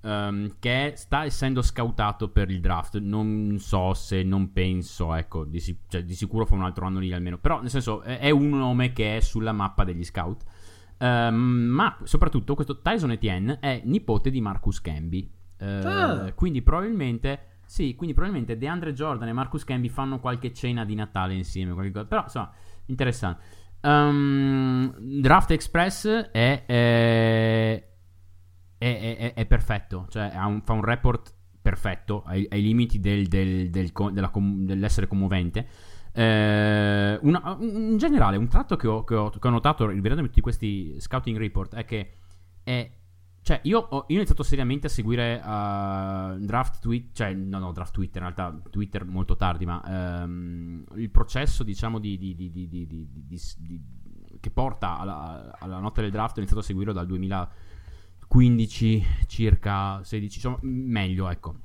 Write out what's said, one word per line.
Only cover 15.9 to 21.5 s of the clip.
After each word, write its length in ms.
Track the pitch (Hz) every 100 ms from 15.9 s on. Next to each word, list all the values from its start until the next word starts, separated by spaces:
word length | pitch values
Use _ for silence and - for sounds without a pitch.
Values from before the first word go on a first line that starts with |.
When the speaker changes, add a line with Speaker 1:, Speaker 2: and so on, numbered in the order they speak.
| 392 339 147 185
Speaker 1:
quindi 280 | - 180 139
probabilmente, 800 | - 165 202 220 135 117 135 139 - - -
sì, 300 | - 143 127
quindi 180 | 170
probabilmente 440 | 139 180 180 117 113
DeAndre 360 | 135 175 165
Jordan 360 | 135 156 123 117
e 40 |
Marcus 300 | 117 131 151
Camby 240 | - 131 120
fanno 320 | 123 135 131
qualche 340 | 127 123 123
cena 300 | 117 123 120
di 120 | 107 107
Natale 380 | 107 95 92
insieme, 380 | 95 90